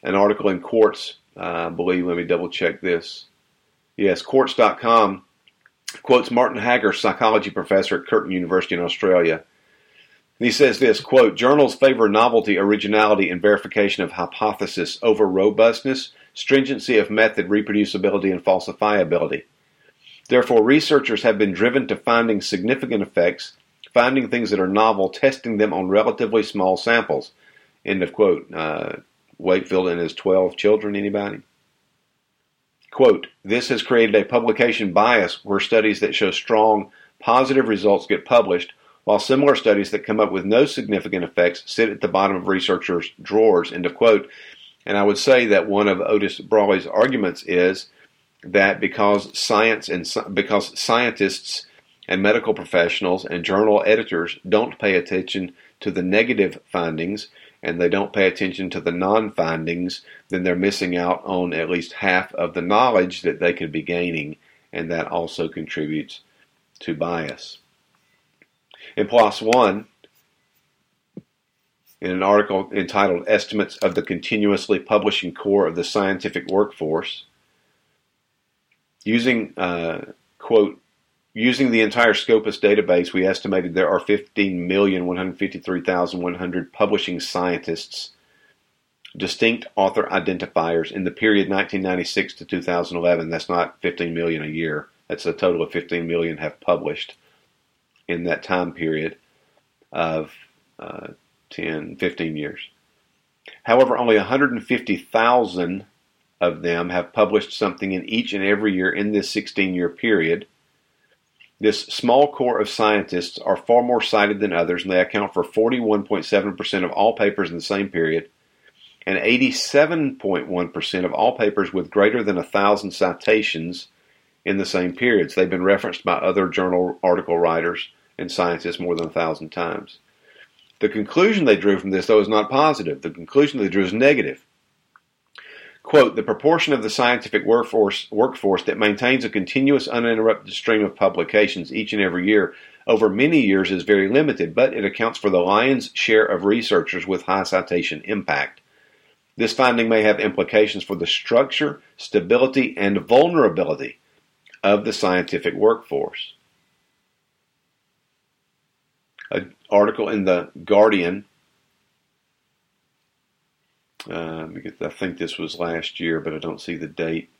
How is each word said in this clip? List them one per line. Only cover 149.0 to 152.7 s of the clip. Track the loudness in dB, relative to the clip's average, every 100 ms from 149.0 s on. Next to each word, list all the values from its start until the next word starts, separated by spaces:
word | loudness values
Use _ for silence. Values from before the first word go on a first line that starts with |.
| _ _ _ -4
This | -4
finding | 2 2 4 2
may | 2
have | 4 2
implications | 0 -2 0 2 2 0
for | -8 -8
the | -4
structure, | -4 0 0 2 -2 -4 -6 _ _
stability, | -2 -2 2 2 2 2 -2